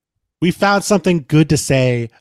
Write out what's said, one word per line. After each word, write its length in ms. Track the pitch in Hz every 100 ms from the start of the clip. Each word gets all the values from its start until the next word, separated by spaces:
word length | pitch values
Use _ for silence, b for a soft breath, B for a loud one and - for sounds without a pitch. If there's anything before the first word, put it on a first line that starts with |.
| _ _ _ -
we 120 | 170
found 320 | - 202 202
something 420 | - 202 185 170 -
good 220 | 151 156
to 80 | 147
say 540 | - 135 127 120 117 b